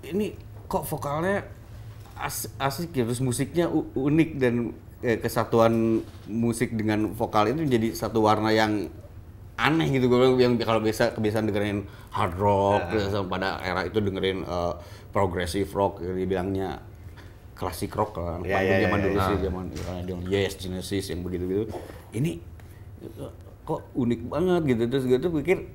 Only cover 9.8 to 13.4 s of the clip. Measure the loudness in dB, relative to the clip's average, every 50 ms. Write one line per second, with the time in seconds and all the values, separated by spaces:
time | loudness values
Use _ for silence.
9.8 | 2 2 2 4 6 6 6 8 8 6 8 6 6 4 4 2 2 2 2 4
10.8 | 4 2 2 4 2 2 2 2 0 2 2 2 0 2 0 0 0 0 0 -2
11.8 | -4 -6 -12 -16 -18 -10 -2 -2 -2 -2 0 2 2 4 4 4 4 4 4 2
12.8 | 2 0 -2 0 0 0 -2 -2 -2 -2 -2 -2